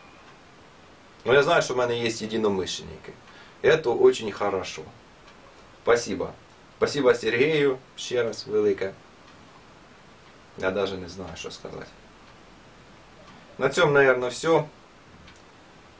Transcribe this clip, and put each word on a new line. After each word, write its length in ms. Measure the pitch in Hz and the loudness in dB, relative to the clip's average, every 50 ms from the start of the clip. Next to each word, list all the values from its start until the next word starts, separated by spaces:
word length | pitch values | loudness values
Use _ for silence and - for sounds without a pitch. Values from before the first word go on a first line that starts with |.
| - - - - - - - - - - - - - - - - - - - - - - - - - | -20 -20 -20 -20 -20 -20 -20 -20 -20 -20 -20 -20 -20 -20 -20 -20 -20 -20 -20 -20 -20 -20 -20 -10 0
Но 100 | 110 131 | 4 4
я 80 | 143 139 | 4 6
знаю, 200 | 160 170 156 - | 4 2 2 2
що 120 | - 127 | 0 0
в 20 | |
мене 220 | 127 123 120 120 120 | -2 0 0 -2 -2
є 100 | 120 113 | -2 -4
єдиномишленники. 1040 | - - 107 107 113 110 107 104 98 95 87 - - - 78 80 78 - - - - - - - - - - - - - - | -4 -4 -8 -6 -4 0 0 0 0 0 -4 -4 -8 -10 -12 -14 -16 -18 -18 -20 -20 -20 -20 -20 -20 -20 -20 -20 -16 -2 2
Это 400 | 95 80 78 - - - - - | 2 2 2 2 -2 0 4 6
очень 300 | 127 127 - 110 104 95 | 4 4 4 -2 -8 -6
хорошо. 500 | - 104 101 95 92 90 - - - 78 - - - - - - - - - - - - - - - - - - - - | -4 -4 -2 -2 -4 -6 -8 -12 -14 -16 -18 -20 -20 -20 -20 -20 -20 -20 -20 -20 -20 -20 -20 -20 -20 -20 -20 -20 -6 2
Спасибо. 460 | 107 117 117 - 110 95 87 82 78 - - - - - - - - - | 2 2 2 2 -4 -6 -6 -6 -8 -10 -16 -20 -20 -20 -20 -20 -20 -4
Спасибо 380 | - 113 110 - 147 135 123 117 | -2 -2 -2 0 2 2 2 2
Сергію 640 | - - 110 113 117 139 156 160 147 143 139 131 131 - - - | 2 0 -2 0 2 2 2 2 2 2 0 0 -2 -8 -16 -16
ще 260 | - - - 123 123 117 | -14 -10 -4 -2 -2 -2
раз 240 | 113 107 - - - | -2 -4 -8 -8 -2
велике. 440 | 107 107 107 104 98 95 95 98 98 - - - - - - - - - - - - - - - - - - - - - - - - - - - - - - - - - | -2 0 2 2 0 0 -4 -6 -8 -12 -20 -20 -20 -20 -20 -20 -20 -20 -20 -20 -20 -20 -20 -20 -20 -20 -20 -20 -20 -20 -20 -20 -20 -20 -20 -20 -20 -20 -20 -20 -12 -6
Я 120 | - 95 | -4 -4
даже 260 | 92 101 98 98 98 | -2 -2 -2 -4 -4
не 120 | 92 90 85 | -8 -10 -12
знаю, 220 | 87 98 90 80 82 | -14 -14 -14 -12 -12
що 140 | - - - | -12 -14 -14
сказати. 360 | - - - - - - - - - - - - - - - - - - - - - - - - - - - - - - - - - - - - - - - - - - | -14 -14 -14 -14 -14 -14 -16 -16 -20 -20 -20 -20 -20 -20 -20 -20 -20 -20 -20 -20 -20 -20 -20 -20 -20 -20 -20 -20 -20 -20 -20 -20 -20 -20 -20 -20 -20 -20 -20 -20 -8 -4
На 100 | 127 139 | -4 -2
цьому, 240 | - 180 175 151 143 | 2 2 2 4 6
наверно, 360 | 139 139 131 127 127 123 123 | 6 6 6 4 2 0 -4
все. 360 | - - - 165 165 147 147 - - - - - - - - - - - - - - - - - - - - - - - - - - - | -6 -4 0 2 2 2 2 -2 -10 -20 -20 -20 -20 -20 -20 -20 -20 -20 -20 -20 -20 -20 -20 -20 -20 -20 -20 -20 -20 -20 -20 -20 -20 -20